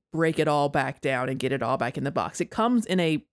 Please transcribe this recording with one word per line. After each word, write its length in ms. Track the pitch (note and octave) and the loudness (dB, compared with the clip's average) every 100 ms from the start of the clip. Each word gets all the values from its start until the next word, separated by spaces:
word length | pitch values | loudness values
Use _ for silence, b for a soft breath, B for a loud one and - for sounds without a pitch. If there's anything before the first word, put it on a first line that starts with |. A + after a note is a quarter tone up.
| _ | _
break 280 | D#3+ E3 D#3+ | 0 2 2
it 80 | D3+ | 2
all 220 | D3 C#3+ | 2 2
back 320 | D3 C3 - | 0 -2 -2
down 280 | C#3 C3 C3 | -2 -2 -2
and 80 | C3 | -2
get 120 | C3 | -2
it 100 | C3+ | -2
all 160 | A#2 C3+ | -2 -2
back 200 | B2 C3+ | -2 -2
in 60 | |
the 80 | B2+ | -4
box. 300 | - E2 - | -2 -4 -4
It 80 | F3 | -6
comes 360 | - A3+ B3 G#3+ | 0 2 2 2
in 140 | F#3 | 0
a 240 | E3 D#3 - | 2 0 -4